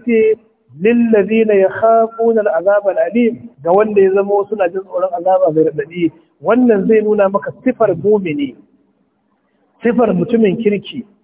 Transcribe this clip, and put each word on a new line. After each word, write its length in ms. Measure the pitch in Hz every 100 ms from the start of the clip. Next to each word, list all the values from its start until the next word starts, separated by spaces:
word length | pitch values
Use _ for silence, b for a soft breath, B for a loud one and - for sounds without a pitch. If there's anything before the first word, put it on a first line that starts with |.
| 240
ce, 300 | 226 220 214 _ _ _ 139
"للذين 680 | 202 240 233 214 190 220 220
يخافون 880 | 202 190 - 226 226 226 226 226 226
العذاب 500 | 208 165 185 202 202
الأليم." 600 | 175 170 233 233 - - -
Ga 80 | 160
wanda 300 | 190 214 208
ya 80 | 190
zamo 360 | 196 196 202 202
suna 200 | 214 180
jin 120 | 190
tsoron 300 | 190 180 185
azaba 380 | 175 180 185 180
mai 120 | 156
raɗaɗi. 480 | 156 151 143 175 165 b b _
Wannan 460 | 156 233 247 202 185
zai 140 | 220
nuna 280 | 208 208 196
maka 220 | 196 180 -
sifar 300 | 262 247 214 170
mumini, 600 | 196 214 180 147 135 117 _ _ _ _ _ _ _ _ _ _ _ _
sifar 300 | 233 240 226
mutumin 440 | 180 170 233 208 180
kirki, 480 | 214 202 - 135 - _